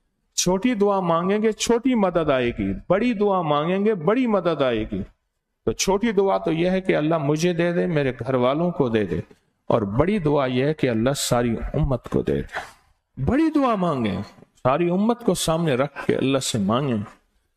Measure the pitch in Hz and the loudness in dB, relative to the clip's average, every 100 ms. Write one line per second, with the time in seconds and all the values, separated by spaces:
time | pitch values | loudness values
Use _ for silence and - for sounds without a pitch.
0 | _ _ _ - 180 190 254 226 202 196 | _ _ _ -4 0 0 0 2 2 2
1 | 180 165 180 214 220 214 - 233 262 240 | 2 0 0 0 0 -2 0 0 2 2
2 | 190 175 151 131 120 117 98 95 - 185 | 2 2 2 2 0 -2 -4 -4 0 0
3 | 247 202 208 190 160 147 160 190 208 208 | 0 0 0 0 0 0 0 0 0 0
4 | 156 240 247 202 175 156 131 117 110 95 | 0 0 2 0 0 0 0 0 -4 -6
5 | 104 _ _ _ _ _ - 110 - 196 | -8 _ _ _ _ _ -6 -2 0 0
6 | 226 196 196 190 180 160 175 190 185 160 | 2 2 2 0 -2 0 0 0 0 0
7 | 151 165 143 156 175 170 175 175 180 156 | 0 0 0 0 0 0 0 0 0 0
8 | 135 123 123 131 123 147 175 170 127 113 | -2 -4 -2 0 2 2 -2 0 0 0
9 | 95 85 - - _ _ _ 120 101 113 | 0 -4 -6 -18 _ _ _ 0 0 0
10 | 170 214 151 147 131 127 139 156 135 113 | 0 2 0 0 0 0 0 0 0 2
11 | 120 139 - 120 123 110 - 135 151 123 | 0 -2 0 0 0 -2 -4 -2 0 -2
12 | - 67 64 71 - - - - _ _ | -2 -2 0 -2 -4 -10 -14 -20 _ _
13 | _ - 139 262 320 302 262 208 175 135 | _ -4 0 2 2 2 0 0 0 0
14 | 110 95 101 - - _ 127 147 170 180 | -2 -4 -8 -16 -20 _ -2 0 0 0
15 | 220 233 - 175 - 160 165 123 143 - | 0 0 -2 0 0 0 0 0 -2 -4
16 | - 131 131 135 - 113 98 120 143 110 | -2 0 0 0 -2 -2 0 0 0 -2
17 | 104 - _ _ _ | -4 -12 _ _ _